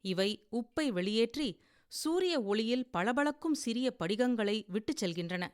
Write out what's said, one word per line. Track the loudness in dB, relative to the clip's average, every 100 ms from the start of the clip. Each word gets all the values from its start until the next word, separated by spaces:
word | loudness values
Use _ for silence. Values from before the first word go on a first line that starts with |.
இவை | -2 0 0 -2 _
உப்பை | -6 -4 -2 0
வெளியேற்றி | 0 2 2 2 0 -4 -4 _ _ _
சூரிய | -6 -2 0 2 0
ஒளியில் | 2 0 2 0 0
பளபளக்கும் | 0 2 2 0 0 -2 0
சிறிய | 0 0 -2 -2
படிகங்களை | -2 2 2 2 0 0 -2
விட்டுச் | -4 -4 -2
செல்கின்றன. | -2 -2 -4 -4 -6